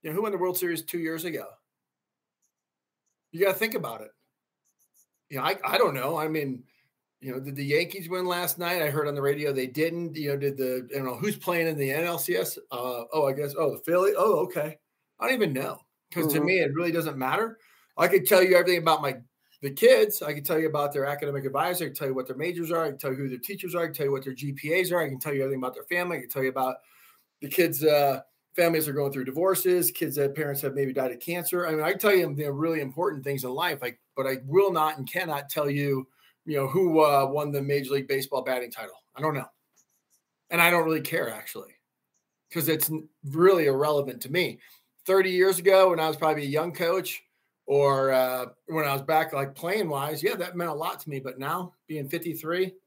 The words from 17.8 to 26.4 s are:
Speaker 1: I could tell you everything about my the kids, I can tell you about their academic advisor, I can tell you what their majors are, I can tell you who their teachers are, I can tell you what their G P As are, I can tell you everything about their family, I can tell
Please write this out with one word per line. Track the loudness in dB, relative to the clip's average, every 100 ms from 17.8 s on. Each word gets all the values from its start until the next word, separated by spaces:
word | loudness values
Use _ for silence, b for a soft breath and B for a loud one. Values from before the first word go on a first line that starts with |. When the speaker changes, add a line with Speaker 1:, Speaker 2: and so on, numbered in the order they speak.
| b 0
Speaker 1:
I | 4
could | 4 6
tell | 6
you | 8 6
everything | 6 2
about | 2 2
my | 0 -6 -12 _ b b -10
the |
kids, | 4 6 8 6 0
I | -6
can | -6
tell | -2 0
you | 0
about | 0 -2
their | -2 -4
academic | -2 -4 -4
advisor, | -4 -2 -2 -2 -6
I |
can | -6
tell | -4
you |
what | -4 -6
their | -6
majors | -6 -4 -2
are, | -2
I | -2
can | -4
tell | -6
you | -4
who | -6
their | -8
teachers | -10 -10 -6
are, | -4
I | -4
can | -2
tell | -2
you |
what | -2
their | -6 -8
G | -8
P | -8 -2 0
As | 0
are, | 0
I | -2
can | -4
tell | -4
you | -2
everything | -2 -2
about | -6
their | -8 -4
family, | -2 -2 -4
I |
can | -6
tell | -4